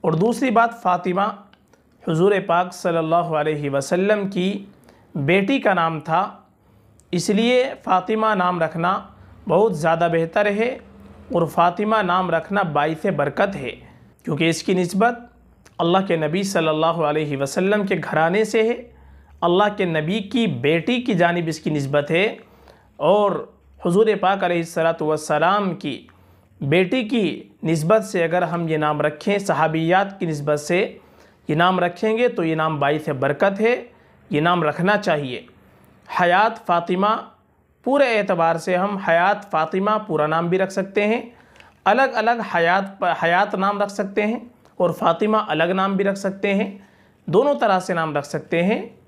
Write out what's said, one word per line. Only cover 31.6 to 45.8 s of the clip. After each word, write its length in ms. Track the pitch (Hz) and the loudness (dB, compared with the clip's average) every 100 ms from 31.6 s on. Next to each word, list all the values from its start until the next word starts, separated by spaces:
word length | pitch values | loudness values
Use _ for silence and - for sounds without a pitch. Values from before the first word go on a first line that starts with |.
| 175 185 | 2 4
रखेंगे 480 | 175 175 220 220 247 | 0 -2 -2 0 0
तो 160 | 160 | 0
ये 100 | 165 | -2
नाम 240 | 160 156 151 | 0 -2 0
बाइस 280 | 143 151 156 | 0 0 -2
बरकत 500 | 131 135 147 196 196 | -2 -2 2 0 2
है, 140 | 220 247 - - _ _ _ | 0 -2 -6 -20 _ _ _
ये 100 | 147 | 0
नाम 240 | 165 175 | 2 2
रखना 320 | 156 147 180 208 | 0 0 0 2
चाहिए। 500 | 196 156 135 120 - - _ _ _ _ - | 0 -2 -2 -10 -14 -20 _ _ _ _ -10
हयात 500 | - 175 180 220 220 | 0 2 4 2 -2
फ़ातिमा 560 | - 170 170 185 202 220 - _ _ _ _ _ - | -2 -2 0 0 0 0 -6 _ _ _ _ _ -2
पूरे 220 | 277 262 220 | 2 4 2
एतबार 400 | 202 175 165 165 | 0 2 2 0
से 160 | 160 180 | 0 0
हम 220 | 196 196 | 0 -2
हयात 460 | 196 165 180 202 | 2 4 4 0
फ़ातिमा 520 | - 156 160 190 202 214 | -2 -2 0 0 0 -2
पूरा 280 | 208 156 151 | -2 -2 0
नाम 220 | 165 170 | 0 0
भी 80 | 185 | 0
रख 140 | 190 | -2
सकते 340 | 190 190 - | -4 -4 -2
हैं, 180 | 208 233 - - _ - - _ 185 | 0 -2 -4 -20 _ -20 -20 _ 0
अलग-अलग 560 | 220 262 233 220 240 214 | 2 2 2 0 -2 -2
हयात 520 | 175 170 185 196 - | 0 2 2 -2 -4
प-, 120 | 180 160 | -4 0
हयात 320 | 165 175 208 | 0 2 0
नाम 280 | 202 196 202 | 0 -2 -2
रख 80 | 202 | -4
सकते 320 | 196 196 - | -4 -4 -2
हैं 280 | 208 247 - _ _ - | -2 -4 -8 _ _ -2
और 120 | 175 | 0
फ़ातिमा 460 | 170 196 165 214 220 214 | 2 0 2 2 0 0
अलग 200 | 156 170 | -2 0
नाम 260 | 190 | 0